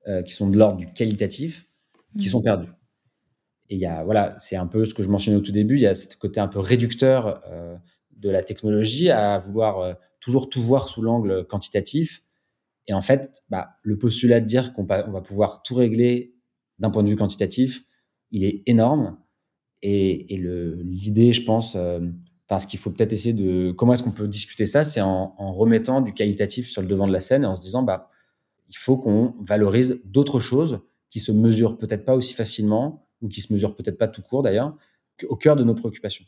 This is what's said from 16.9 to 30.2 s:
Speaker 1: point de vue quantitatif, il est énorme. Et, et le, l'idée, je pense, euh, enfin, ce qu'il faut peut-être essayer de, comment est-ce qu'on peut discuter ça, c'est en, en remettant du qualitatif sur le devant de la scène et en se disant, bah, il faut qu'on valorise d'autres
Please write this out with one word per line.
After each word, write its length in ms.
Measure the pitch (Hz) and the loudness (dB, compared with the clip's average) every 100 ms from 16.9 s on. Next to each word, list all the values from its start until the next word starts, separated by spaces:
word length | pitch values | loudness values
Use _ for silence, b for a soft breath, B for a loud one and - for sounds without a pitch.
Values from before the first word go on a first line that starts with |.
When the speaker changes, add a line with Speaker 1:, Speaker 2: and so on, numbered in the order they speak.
Speaker 1:
point 120 | 101 | 2
de 60 | 104 | 2
vue 80 | 104 | 2
quantitatif, 680 | 101 - 95 - 127 - _ _ _ _ _ | -2 -2 -2 0 -2 -2 _ _ _ _ _
il 140 | 104 | -2
est 180 | 98 101 120 | -2 -2 2
énorme. 520 | 117 117 151 104 85 _ _ _ _ _ _ | 4 4 2 -2 -8 _ _ _ _ _ _
Et, 520 | 101 101 95 90 - | -2 2 2 0 -6
et 40 | 95 | -6
le, 420 | 90 90 85 85 | -6 -4 -6 -8
l'idée, 500 | 87 92 101 107 120 | -8 -6 0 6 6
je 120 | 113 | 6
pense, 320 | 113 110 110 95 | 2 0 0 -4
euh, 240 | 90 87 87 87 - _ _ | -4 -2 -4 -8 -18 _ _
enfin, 100 | 98 | -4
ce 80 | - | -4
qu'il 120 | 98 | -6
faut 100 | 104 | -8
peut-être 220 | - 110 | -2 0
essayer 220 | 107 120 | 0 0
de, 380 | 113 95 90 90 | 0 0 0 0
comment 200 | 90 117 | 2 4
est-ce 100 | 123 | 4
qu'on 80 | 120 | 0
peut 160 | 104 104 | -4 -4
discuter 380 | 101 - - | -4 -6 -4
ça, 180 | 107 143 | 2 2
c'est 180 | 151 113 | 2 0
en, 320 | 95 92 95 - | 0 0 -4 -8
en 160 | 98 | -8
remettant 480 | 95 220 113 117 131 | 2 4 4 2 0
du 140 | 165 | 0
qualitatif 540 | - 104 101 98 - 120 | 0 0 0 -2 -2 -6
sur 100 | - | -6
le 80 | 92 | -2
devant 180 | 98 98 | 0 2
de 60 | |
la 80 | 92 | 0
scène 240 | - 135 | 2 2
et 20 | 127 | 2
en 80 | |
se 60 | 92 | -4
disant, 220 | 92 120 | -6 -2
bah, 280 | 127 92 - _ _ _ _ _ _ | -2 -4 -8 _ _ _ _ _ _
il 60 | - | -8
faut 200 | - 131 | 0 0
qu'on 360 | 113 104 117 - | 2 2 2 -4
valorise 640 | 95 107 101 113 127 127 | -2 2 4 4 2 -2
d'autres 360 | 98 113 | 0 0